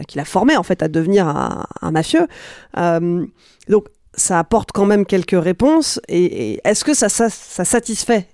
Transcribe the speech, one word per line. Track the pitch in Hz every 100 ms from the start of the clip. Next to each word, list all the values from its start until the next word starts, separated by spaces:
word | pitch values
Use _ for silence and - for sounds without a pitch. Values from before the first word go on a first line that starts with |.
| -
qui | 143
l'a | 143
formé | 190 165 302
en |
fait | 175 180
à | 156
devenir | 160 165 202 165
un, | 139 123 - - -
un | 160
mafieux. | 165 - 320 330 - - - - -
Euh, | 175 165 175 175 147 _ _ _ -
donc | 208 - _ _
ça | - - 175
apporte | 165 226 -
quand | -
même | 202 208 196
quelques | 190 170 185
réponses. | 165 180 262 320 294 - -
Et, | 175 180 - 110
et | -
est-ce | - 214
que | -
ça, | 294 208
ça, | - 233
ça | - - -
satisfait | 175 240 233 214 - 226 180